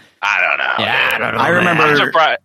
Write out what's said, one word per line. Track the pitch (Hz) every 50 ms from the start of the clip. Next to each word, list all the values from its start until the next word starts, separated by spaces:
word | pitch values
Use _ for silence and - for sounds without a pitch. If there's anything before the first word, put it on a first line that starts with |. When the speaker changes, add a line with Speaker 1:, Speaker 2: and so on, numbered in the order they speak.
| - _ _ _
Speaker 1:
I | 98 101 101 92
don't | 90 80 71 73
know, | 67 65 64 - 107
Speaker 2:
Yeah, | 107 123 131 135 131
Speaker 1:
dude. | 120
Speaker 2:
I | 113
don't | 117 117 110
know, | -
Speaker 3:
I | 131 151
Speaker 2:
man. | 170 180
Speaker 3:
remember | 175 175 170 165 156
Speaker 1:
I'm | 151 147 143 135 -
surpri-, | - 165 156 139 120 - -